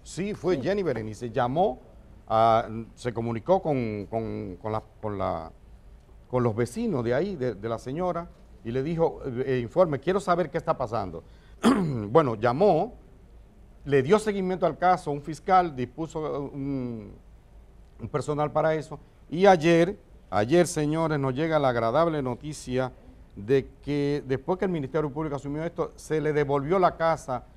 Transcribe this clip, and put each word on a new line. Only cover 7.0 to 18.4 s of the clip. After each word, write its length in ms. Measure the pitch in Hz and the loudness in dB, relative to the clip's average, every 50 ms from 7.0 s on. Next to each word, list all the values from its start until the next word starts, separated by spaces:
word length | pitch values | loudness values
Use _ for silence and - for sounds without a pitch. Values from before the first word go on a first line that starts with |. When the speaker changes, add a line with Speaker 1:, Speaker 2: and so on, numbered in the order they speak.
| 117 | 0
Speaker 1:
de 100 | 113 120 | 0 0
ahí, 220 | 135 170 202 196 | 0 0 -2 -4
de, 180 | 156 123 127 110 | -4 -4 -4 -4
de 140 | 95 101 113 | -4 -6 -6
la 100 | 113 110 | -6 -6
señora, 500 | - 127 131 160 185 180 170 170 170 170 - - - - - - - | -6 -8 -6 -4 -4 -4 -4 -6 -8 -10 -14 -20 -20 -20 -20 -14 -10
y 80 | 113 117 | -6 -4
le 100 | 131 135 | -4 -4
dijo, 380 | 156 170 160 165 147 - - - 139 120 117 131 | -2 0 2 2 0 0 -2 -8 -6 -4 -4 -2
eh, 160 | 131 131 127 120 | 0 0 0 -2
"Informe, 380 | 113 - 160 190 175 143 131 | 0 2 2 2 2 2 0
quiero 180 | - 170 190 202 | -2 -2 -2 0
saber 320 | - - 175 170 180 156 | 0 0 0 0 0 -2
qué 80 | - 165 | -4 -4
está 180 | - - 160 | -4 -2 -2
pasando". 460 | 160 135 107 113 113 101 92 80 82 - - - - - - - - - | -2 -4 -4 -4 -4 -4 -6 -8 -12 -14 -16 -20 -20 -20 -20 -6 0 2
<clears throat> 480 | 220 269 220 185 156 139 120 104 101 | 2 4 4 2 0 -2 -4 -2 2
Bueno, 240 | 117 165 160 131 113 | 4 4 4 4 2
llamó, 600 | 104 107 120 120 139 190 208 175 156 180 247 - - - - - - - - - - - - - - - - - - - | 0 0 0 2 4 4 4 4 2 0 -4 -8 -14 -20 -20 -20 -20 -20 -20 -20 -20 -20 -20 -20 -20 -20 -20 -20 -16 -4
le 180 | 143 135 139 131 | 2 2 2 4
dio 160 | 139 196 214 | 4 4 2
seguimiento 480 | 214 220 202 202 185 185 185 180 180 | 2 0 -2 -2 -2 -2 -2 0 0
al 100 | 170 147 | -2 0
caso, 360 | - 180 180 185 175 - - 143 | 2 2 2 2 2 0 -4 -8
un 100 | 147 143 | -6 -8
fiscal 540 | - 156 147 - - 185 185 180 170 147 | -10 -12 -8 0 4 4 4 4 2 0
dispuso, 500 | 127 123 120 - - 160 156 - 160 156 | -6 -6 -6 -6 -8 -10 -8 -6 -6 -6
eh, 120 | 143 139 139 143 135 - | -4 -4 -6 -6 -8 -8
un, 600 | 143 135 139 139 135 127 123 120 113 104 98 101 - - - - - - - - - - - - - - - - - | -8 -6 -6 -4 -4 -6 -6 -8 -10 -12 -14 -18 -20 -20 -20 -20 -20 -20 -20 -20 -20 -20 -20 -20 -20 -20 -20 -16 -14
un 80 | 110 110 | -10 -6
personal 420 | - 147 123 - 151 143 | -6 -6 -4 -4 -2 -2